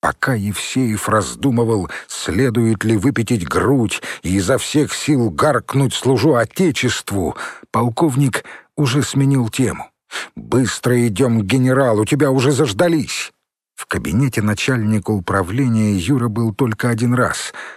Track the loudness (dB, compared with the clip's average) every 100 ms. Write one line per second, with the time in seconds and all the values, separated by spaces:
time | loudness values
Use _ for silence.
0 | -6 -2 -2 0 -2 -4 -4 -2 0 -2
1 | 0 0 0 -2 0 2 2 0 -2 -8
2 | -12 -10 -4 0 2 2 2 2 0 2
3 | 2 0 0 -2 -2 -2 2 2 0 -4
4 | -10 -10 -2 -2 0 0 0 0 0 -2
5 | 0 2 2 0 0 0 0 0 0 0
6 | 0 2 4 2 0 0 0 2 -2 -2
7 | -4 -2 -2 -4 -12 -14 -6 -2 0 2
8 | 0 2 0 0 -8 -18 -14 -2 0 2
9 | 0 2 2 2 0 0 -2 -2 -12 _
10 | _ -14 -12 -14 -2 0 2 0 0 2
11 | 2 2 2 2 2 2 2 2 2 2
12 | 2 2 2 2 2 2 0 2 2 2
13 | -2 -6 -10 _ _ _ _ -18 -8 -6
14 | -2 0 0 0 -2 -2 0 0 2 0
15 | 0 -2 0 -2 -2 0 2 2 2 0
16 | 0 0 0 -2 -2 0 -2 0 -2 0
17 | 0 2 0 -2 -10 -12 -16